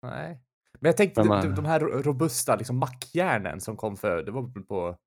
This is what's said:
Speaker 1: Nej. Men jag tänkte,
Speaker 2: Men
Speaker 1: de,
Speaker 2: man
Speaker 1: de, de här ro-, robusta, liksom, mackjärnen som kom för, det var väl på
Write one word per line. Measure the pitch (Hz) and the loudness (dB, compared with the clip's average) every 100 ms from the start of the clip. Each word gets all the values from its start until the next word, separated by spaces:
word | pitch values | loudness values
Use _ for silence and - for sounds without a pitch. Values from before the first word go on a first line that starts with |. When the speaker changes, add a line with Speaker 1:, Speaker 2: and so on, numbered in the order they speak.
Speaker 1:
Nej. | 123 117 156 165 _ _ _ _ | -10 -10 -10 -12 _ _ _ _
Men | 151 | 2
jag | 165 | 4
tänkte, | 202 - | 4 4
Speaker 2:
Men | 107 | 4
Speaker 1:
de, | 101 | 4
Speaker 2:
man | 95 | 2
Speaker 1:
de, | 98 | 0
de | 151 | 0
här | 160 | 2
ro-, | 151 131 | 2 0
robusta, | 143 135 160 - - 110 | 0 0 0 0 2 0
liksom, | - 127 | 2 -2
mackjärnen | 131 - - 165 180 120 92 80 | -2 -6 -6 -2 2 2 0 -6
som | - 107 | -8 -6
kom | 110 98 | -6 -4
för, | 107 85 | -2 0
det | 78 | -2
var | 120 | -6
väl | 127 117 | -8 -10
på | 92 101 87 87 | -6 -4 -4 -6